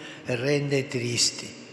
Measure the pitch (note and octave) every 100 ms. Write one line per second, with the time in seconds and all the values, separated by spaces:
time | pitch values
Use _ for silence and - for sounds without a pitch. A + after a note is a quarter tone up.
0 | - - - A#2+ C#3 C#3+ C#3+ C#3 - B2
1 | A#2+ A#2 - - - - -